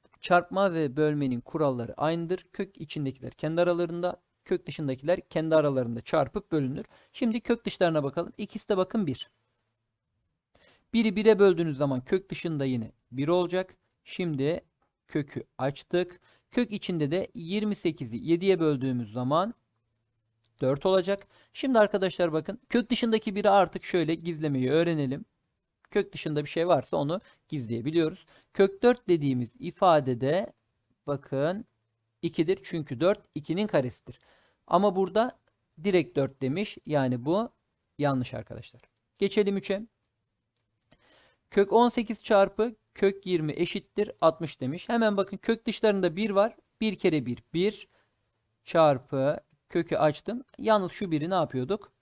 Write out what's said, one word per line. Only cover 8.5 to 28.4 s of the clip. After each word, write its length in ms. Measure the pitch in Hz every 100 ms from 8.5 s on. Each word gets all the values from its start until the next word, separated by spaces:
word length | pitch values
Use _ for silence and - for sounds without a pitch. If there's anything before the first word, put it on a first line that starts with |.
| - -
de 80 | 190
bakın 300 | 185 226 170
bir. 240 | 127 - _ _ _ _ _ _ _ _ _ _ _ _ _ _ _ _
Biri 220 | 226 220 190
bire 220 | 214 208
böldüğünüz 400 | 196 165 170 135
zaman 220 | 143 127
kök 300 | - 190 -
dışında 340 | - 170 151
yine 280 | 135 123 107 - _
bir 160 | 127 147
olacak. 480 | 180 170 180 185 _ _ _
Şimdi 560 | - - 175 143 139 175 - _ _ _ _
kökü 360 | 156 147 - - -
açtık. 600 | 135 147 - 175 180 - _ _ _
Kök 220 | - 240
içinde 380 | 214 - 170 143
de 180 | 175 -
yirmi 400 | - 165 208 214
sekizi 420 | 196 170 160 120 117
yediye 440 | 131 170 196 185
böldüğümüz 520 | 156 139 131 123 107
zaman 420 | 117 127 156 208 - _ _ _ _ _ _ _ _ _ -
dört 260 | 131 143 190
olacak. 400 | 190 180 196 - _ _
Şimdi 260 | - 269 233
arkadaşlar 540 | 202 196 185 - 175
bakın 280 | 156 156 196 -
kök 220 | 240 240
dışındaki 440 | 240 233 220 220
biri 160 | 196 202
artık 340 | 196 175 180
şöyle 300 | - 180 156
gizlemeyi 560 | 165 165 156 156 135 127
öğrenelim. 540 | 156 170 156 135 135 - _ _ _ _ _ _
Kök 220 | 208 196
dışında 320 | - 165 151
bir 40 | 147
şey 200 | 165 175
varsa 280 | 147 - 170
onu 240 | 143 185 - _ _
gizleyebiliyoruz. 800 | 151 113 117 127 165 160 185 _ _